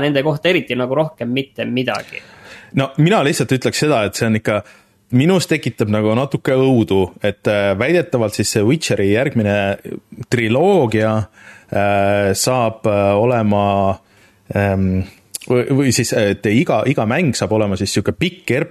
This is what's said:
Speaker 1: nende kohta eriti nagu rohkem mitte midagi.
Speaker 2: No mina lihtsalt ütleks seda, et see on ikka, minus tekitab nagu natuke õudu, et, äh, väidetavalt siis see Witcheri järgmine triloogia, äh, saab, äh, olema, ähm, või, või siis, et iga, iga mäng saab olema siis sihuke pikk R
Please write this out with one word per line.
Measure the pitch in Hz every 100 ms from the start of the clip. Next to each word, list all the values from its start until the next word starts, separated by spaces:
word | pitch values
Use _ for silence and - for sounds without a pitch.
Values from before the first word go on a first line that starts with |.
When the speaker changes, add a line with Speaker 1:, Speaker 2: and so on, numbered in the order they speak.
Speaker 1:
nende | 143 139 143
kohta | 147 165
eriti | 180 123 123
nagu | 127 131
rohkem | 156 - 120
mitte | 127 135 -
midagi. | 113 123 123 107 - - - - - - -
Speaker 2:
No | 135 135 -
mina | 156 214
lihtsalt | 139 - 123
ütleks | 131 123 -
seda, | 151 135
et | 101 -
see | 117
on |
ikka, | 110 - 104 - - _ _ -
minus | 123 156 185 -
tekitab | 160 - - 110
nagu | 107 107 113
natuke | 139 - 147 131
õudu, | 131 127 107 95 92 -
et, | 107 98 -
äh, | 104 101 95
väidetavalt | 127 175 156 123 107
siis | - 104
see | 113 104
Witcheri | 147 - 104 98
järgmine | 104 143 123 104 104 98 101 - - - - -
triloogia, | 123 110 123 180 196 123 107 110 110 104 _ - - -
äh, | 101 101 101 98 101 101
saab, | 98 - 127 113 110 113
äh, | 101 101
olema, | 101 117 123 107 104 101 101 98 95 _ _ _ _ - 101
ähm, | 101 95 95 92 92 - _ - -
või, | 123 120
või | 135 139
siis, | 120 117 -
et | 104 98 113
iga, | 110 175 123 113
iga | - 107
mäng | 135 175 -
saab | 98
olema | 107 104 95
siis | 98
sihuke | - 98 -
pikk | 180 - - 123
R | 160